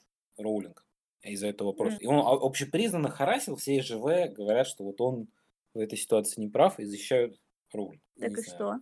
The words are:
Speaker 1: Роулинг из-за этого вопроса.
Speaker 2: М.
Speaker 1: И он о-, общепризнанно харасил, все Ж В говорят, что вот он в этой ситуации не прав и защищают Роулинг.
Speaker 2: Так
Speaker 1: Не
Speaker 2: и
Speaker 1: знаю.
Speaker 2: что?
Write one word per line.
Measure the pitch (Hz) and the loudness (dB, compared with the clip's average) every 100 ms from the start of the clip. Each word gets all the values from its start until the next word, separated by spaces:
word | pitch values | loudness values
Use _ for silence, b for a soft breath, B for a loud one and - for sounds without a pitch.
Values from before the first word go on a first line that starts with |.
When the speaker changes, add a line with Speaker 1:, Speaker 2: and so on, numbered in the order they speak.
| _ _ _ - | _ _ _ -8
Speaker 1:
Роулинг | 107 107 87 - _ _ _ _ | -4 -4 -4 -14 _ _ _ _
из-за | - 190 104 | -10 -4 -4
этого | 104 101 | -2 -2
вопроса. | 95 107 214 | 0 -2 -2
Speaker 2:
М. | |
Speaker 1:
И | 117 | 2
он | 143 | 4
о-, | 120 135 135 | 6 4 2
общепризнанно | 135 143 170 226 175 143 | 0 -2 0 0 0 -2
харасил, | - 143 262 233 135 | 0 0 0 -2 -6
все | - 139 | 0 0
Ж | 120 110 | 0 -2
В | 131 175 160 | 0 2 0
говорят, | 104 104 117 131 | -2 2 4 2
что | - 98 | -2 -8
вот | 98 | -2
он | 123 127 107 _ _ _ _ | 0 0 -6 _ _ _ _
в | 113 | -6
этой | 110 107 | -4 -4
ситуации | - 113 104 - | 2 2 2 -2
не | 104 | -2
прав | 117 180 185 | 4 4 4
и | 104 | -6
защищают | 101 - 127 120 - _ _ _ | -8 0 2 2 -4 _ _ _
Роулинг. | 107 95 - _ - | -8 -8 -10 _ -8
Speaker 2:
Так | 233 | -6
Speaker 1:
Не | 214 | -6
Speaker 2:
и | |
Speaker 1:
знаю. | 220 - 202 | -8 -6 -4
Speaker 2:
что? | 240 | -4